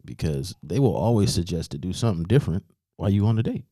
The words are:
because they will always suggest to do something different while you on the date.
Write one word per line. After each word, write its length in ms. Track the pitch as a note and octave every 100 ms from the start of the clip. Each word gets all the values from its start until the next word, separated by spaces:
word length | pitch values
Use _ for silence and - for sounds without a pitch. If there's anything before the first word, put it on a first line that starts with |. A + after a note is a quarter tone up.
| -
because 500 | - E2 C#2+ D#2+ -
they 160 | C#2+ F#2+
will 160 | C#3 C#2
always 360 | G2 A#2 G2
suggest 360 | - E2+ E2+ D#2
to 60 | -
do 160 | F2+
something 300 | F2+ A#2 E2+
different 400 | E2+ B2+ - E2+ - _ _ -
while 120 | G2+
you 160 | G2+ G2+
on 100 | A2+
the 80 |
date. 220 | A2 C4 -